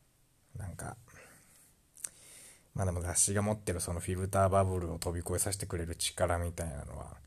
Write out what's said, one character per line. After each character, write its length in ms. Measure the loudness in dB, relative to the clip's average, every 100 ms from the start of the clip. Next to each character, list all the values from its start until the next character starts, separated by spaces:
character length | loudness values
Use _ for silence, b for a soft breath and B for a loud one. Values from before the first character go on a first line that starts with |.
| _ _ _ _ _ -12
な 80 | -12
ん 80 | -8
か、 220 | -10 -10 -16 B B B B B B B _ -10 -10 B B B B B B
ま 100 | -2
あ 20 | -2
で 60 |
も 100 | 0
雑 160 | 0 2
誌 160 | 4
が 80 | 4
持 120 | 2
っ 40 | 0
て 140 | -2
る 80 | -2
そ 140 | -2
の 60 | -4
フ 120 | -2
ィ 80 | -2
ル 80 | 2
タ 200 | 4 6
ー 20 |
バ 160 | 6 6
ブ 140 | 2
ル 120 | -2
を 80 | -2
飛 140 | -2
び 80 | -2
越 140 | -2 0
え 40 |
さ 140 | 0
せ 60 | -2
て 60 | -4
く 120 | -4
れ 80 | -4
る 100 | -4
力 420 | -4 0 2 2
み 120 | 0
た 140 | -2 -4
い 40 |
な 140 | -6
の 140 | -8 -10
は、 180 | -12 -14